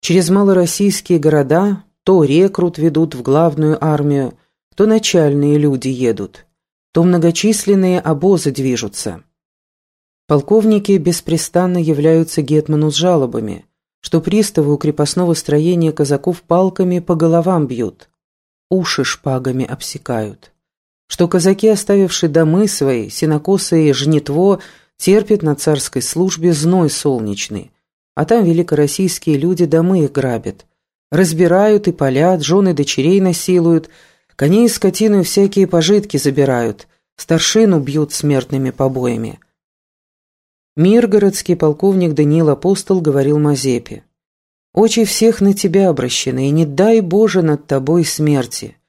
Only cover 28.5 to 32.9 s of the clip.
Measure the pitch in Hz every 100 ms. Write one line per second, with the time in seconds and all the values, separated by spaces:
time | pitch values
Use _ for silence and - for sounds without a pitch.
28.5 | 165 170 147 147 - 185 - - 147 160
29.5 | 175 170 160 170 190 147 139 131 113 -
30.5 | 98 _ _ _ _ _ 165 185 160 175
31.5 | 180 208 214 202 180 139 131 165 185 143
32.5 | 180 190 147 143